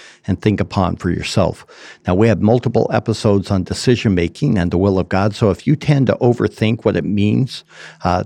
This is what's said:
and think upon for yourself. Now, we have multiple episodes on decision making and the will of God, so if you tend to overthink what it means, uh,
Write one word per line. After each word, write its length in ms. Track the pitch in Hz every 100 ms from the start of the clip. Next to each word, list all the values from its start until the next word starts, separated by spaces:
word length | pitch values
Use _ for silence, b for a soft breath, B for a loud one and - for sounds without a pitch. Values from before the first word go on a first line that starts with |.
| B B -
and 160 | 90
think 180 | 107 98
upon 360 | 98 101 87 87
for 160 | 90
yourself. 560 | 82 - - 82 - - B B B -
Now, 80 | 92
we 120 | 113
have 120 | 98
multiple 480 | 104 123 123 113 -
episodes 600 | 113 - 107 110 101 87
on 120 | 95
decision 520 | 85 104 131 113 113 90
making 420 | 85 - 147 104
and 140 | 87
the 80 | 87
will 180 | 101 95
of 100 | 82
God, 280 | 95 107 -
so 160 | 101
if 160 | 90 -
you 80 | 151
tend 320 | - 139 123
to 80 | -
overthink 680 | 123 117 104 - 110 113
what 120 | 107 90
it 100 | 78
means, 580 | 101 104 120 135 - _ B B B
uh, 200 | 90 90